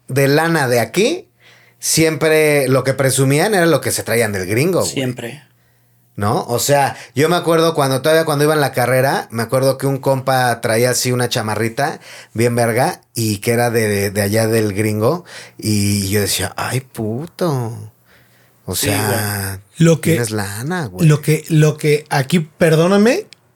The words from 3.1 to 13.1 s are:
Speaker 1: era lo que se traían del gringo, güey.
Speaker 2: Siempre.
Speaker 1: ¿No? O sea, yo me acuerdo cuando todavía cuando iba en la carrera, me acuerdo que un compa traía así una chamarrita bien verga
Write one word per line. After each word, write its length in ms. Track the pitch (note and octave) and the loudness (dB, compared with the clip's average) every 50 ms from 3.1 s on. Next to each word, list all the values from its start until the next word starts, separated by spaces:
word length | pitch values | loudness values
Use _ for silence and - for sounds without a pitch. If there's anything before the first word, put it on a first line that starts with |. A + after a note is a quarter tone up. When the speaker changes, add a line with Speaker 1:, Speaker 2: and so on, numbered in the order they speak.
| - C3+ C3+ C3 C#3 D3+ F3 G#3+ G#3+ | 2 2 2 2 2 2 2 2 2
Speaker 1:
era 120 | F#3 E3+ | 2 4
lo 160 | E3+ D#3 B2+ | 2 2 0
que 100 | - A2+ | 0 -4
se 120 | - - - | -6 -4 -4
traían 280 | A2 A2+ A#2 A2+ G#2+ G2+ | -2 0 0 0 0 -2
del 120 | F#2+ F#2 | -4 -4
gringo, 360 | F2 G#2+ A#2+ D3 F#3 F3+ C#3 | -2 0 0 0 2 0 0
güey. 100 | G2+ F2 | -2 -2
Speaker 2:
Siempre. 520 | - C#3+ C3 B2+ B2+ B2 A#2 A2+ C#3 - - _ _ _ _ _ _ _ _ _ _ _ _ _ _ | -4 -4 -4 -4 -6 -8 -10 -12 -14 -16 -20 _ _ _ _ _ _ _ _ _ _ _ _ _ _
Speaker 1:
¿No? 300 | - G2+ G#2 C3+ F3+ - | -4 -2 0 0 -2 -2
O 100 | - A#2+ | -2 -2
sea, 400 | A2+ - - C#3+ C#3+ C3+ A#2 - - - - - | -2 2 2 2 2 2 0 -2 -8 -16 -6 -2
yo 160 | B2 D3+ D#3+ | 0 0 2
me 60 | F3 | 2
acuerdo 400 | E3+ D#3+ D3+ E3+ E3 D#3+ E3 D#3+ | 0 2 2 2 2 2 2 2
cuando 260 | D3+ C#3 C3+ C3+ B2+ | 0 0 0 0 0
todavía 240 | B2 D#3 D#3+ D#3+ D#3+ | 2 2 2 2 2
cuando 180 | D#3+ D3 C#3+ D3 | 2 0 2 2
iba 100 | D3+ D#3 | 2 2
en 40 | D3+ | 2
la 100 | C#3+ B2+ | 0 0
carrera, 560 | - C3 A#2+ A#2+ B2+ C3 B2+ C#3 E3 G#3 - - | 0 0 0 2 2 2 2 2 0 -2 -4 -6
me 140 | A2+ A2+ A2+ | -6 -6 -4
acuerdo 340 | A2+ C3 C3 C3 C3+ C3 | -2 0 2 2 0 0
que 80 | C3 C3 | 0 -2
un 120 | C#3 C#3 C3 | -2 -2 -2
compa 600 | C3+ C#3 C3+ C3 C3 C3+ C3 B2+ B2+ A#2+ A#2 - | 0 0 0 0 0 0 0 2 2 0 0 -2
traía 280 | - A2+ A2 A2+ B2 B2+ | -2 0 0 2 2 2
así 220 | A#2+ - - B2+ | 0 0 -2 -2
una 180 | B2 B2 B2 A#2+ | -2 -2 -2 -2
chamarrita 680 | - B2+ G#2+ G#2+ G#2+ G#2 A2+ A2+ A2+ - C#3 D#3+ - - - - - - - - - | -2 -4 -4 -4 -4 -4 -4 -4 -2 -4 -4 -4 -4 -8 -14 -20 -20 -20 -18 -8 -2
bien 220 | G#2+ A#2 A#2+ A#2 | 0 0 2 2
verga 460 | A#2+ A#2 A#2 A2 A#2 C#3 F3 F#3 - _ _ | 0 0 0 2 0 0 0 -2 -6 _ _